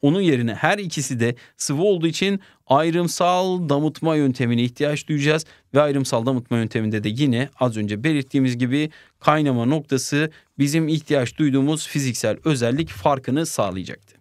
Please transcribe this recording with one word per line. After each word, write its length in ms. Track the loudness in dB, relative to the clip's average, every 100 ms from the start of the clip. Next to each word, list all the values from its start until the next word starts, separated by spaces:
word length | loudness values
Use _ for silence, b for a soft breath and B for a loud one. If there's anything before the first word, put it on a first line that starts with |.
Onun 180 | 4 4
yerine 340 | 2 2 0
her 240 | 0 0 0
ikisi 420 | -2 -6 -6 -2
de 140 | -2 -2 B B
sıvı 260 | -4 0
olduğu 240 | 2 2 0
için 340 | 0 -2 -2 b b _
ayrımsal 1000 | 2 4 0 -2 0 0 2 0 -2 0
damıtma 480 | 0 0 -2 0 2
yöntemine 460 | 2 0 0 0
ihtiyaç 460 | 0 -2 -4 -4 -4
duyacağız. 360 | -2 2 0 -2 b b
Ve 60 | 2
ayrımsal 460 | 2 2 0 0 0
damıtma 320 | -2 -2 -2
yönteminde 460 | 0 -2 -2 -2
de 40 | -4
yine 400 | 0 0 0 -2 _
az 160 | -2 -2
önce 280 | -4 -2
belirttiğimiz 540 | -2 -2 -2 0 0 0
gibi 320 | 0 0 -2 B B _
kaynama 440 | 0 2 2 0
noktası 680 | 0 0 0 -4 -2 -2 -2 B B -2
bizim 300 | 0 0 0
ihtiyaç 500 | -2 0 0 0 0
duyduğumuz 480 | 0 2 2 0 -4
fiziksel 500 | -4 -2 -2 -2 -2
özellik 440 | -2 0 0 0 -4
farkını 580 | -2 0 0 -2 -2 -2
sağlayacaktı. 680 | -2 -4 -4 -10 -12 _ _